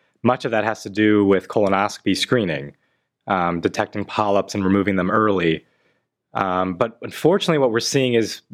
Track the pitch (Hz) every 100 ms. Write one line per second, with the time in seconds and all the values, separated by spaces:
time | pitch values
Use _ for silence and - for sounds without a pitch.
0 | _ _ 117 131 135 110 107 110 104 98
1 | 107 107 98 95 - - 101 95 101 -
2 | - 92 - 127 98 73 71 - _ _
3 | _ _ - 98 87 87 92 - 104 107
4 | 95 - 107 101 95 104 92 98 98 95
5 | 90 110 107 95 85 78 _ _ _ _
6 | _ _ _ - 98 92 92 87 - -
7 | - - 156 196 - 156 131 113 - 139
8 | 131 117 104 - -